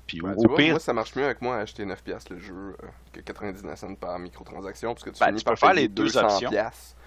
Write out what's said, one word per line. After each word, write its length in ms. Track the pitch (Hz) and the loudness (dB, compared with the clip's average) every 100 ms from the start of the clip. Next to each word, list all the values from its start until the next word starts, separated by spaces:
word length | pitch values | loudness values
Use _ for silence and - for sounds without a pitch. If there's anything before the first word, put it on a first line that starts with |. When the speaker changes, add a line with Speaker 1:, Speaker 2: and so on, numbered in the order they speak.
| - | -10
Speaker 1:
puis 140 | 85 | -8
Speaker 2:
Ben, 80 | 92 | -4
Speaker 1:
au, 60 | 98 | 4
Speaker 2:
tu 100 | 113 | 4
Speaker 1:
au 20 | |
Speaker 2:
vois, 80 | 151 | 6
Speaker 1:
pire 160 | 151 | 4
Speaker 2:
moi, 80 | 165 | 4
ça 140 | - | 0
marche 200 | 117 113 127 | -2 -2 -2
mieux 80 | 139 | -2
avec 160 | 120 | -2
moi 160 | 123 123 | -4 -4
acheter 260 | 107 - | -6 -8
neuf 180 | 101 92 | -8 -8
piastres 300 | - 95 - | -8 -10 -10
le 80 | 87 | -16
jeu, 140 | 101 90 98 - | -14 -12 -12 -14
euh, 60 | - - - | -16 -18 -20
que 80 | 85 | -16
quatre-vingt-dix-neuf 580 | - 101 104 95 87 76 | -14 -10 -10 -8 -12 -12
cents 160 | 95 95 | -12 -10
par 220 | 90 90 | -8 -8
microtransaction, 760 | 90 - 87 82 95 95 113 | -10 -14 -16 -12 -12 -8 -6
parce 100 | 120 | -6
que 60 | 95 | -10
tu 100 | - | 2
Speaker 1:
Ben, 60 | 104 | 2
Speaker 2:
finis 140 | 104 | 2
Speaker 1:
tu 40 | |
peux 60 | 120 | 0
Speaker 2:
par 80 | 113 | 4
Speaker 1:
faire 100 | 147 | 6
Speaker 2:
payer 100 | 185 | 6
Speaker 1:
les 60 | 120 | 2
deux 140 | 101 | 2
Speaker 2:
deux 60 | 107 | 2
cents 160 | 117 110 | 4 4
Speaker 1:
options. 220 | 98 120 | 4 2
Speaker 2:
piastres 460 | 104 113 - - - | 0 -2 -6 -18 -20